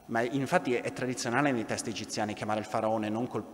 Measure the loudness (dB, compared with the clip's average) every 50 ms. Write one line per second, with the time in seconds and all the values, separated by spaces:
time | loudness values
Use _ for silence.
0 | -10 -2 0 2 2 2 2 0 0 2 2 2 4 4 2 2 0 -2 -4 -2
1 | -2 -2 -2 -2 -2 2 2 4 4 4 4 2 0 0 -2 -2 -2 -4 -6 -6
2 | -6 -6 -2 -2 -2 -2 -2 -4 -2 -2 -2 -2 -2 -2 -2 0 2 2 2 2
3 | 0 0 0 0 -2 -2 -2 -4 -6 -6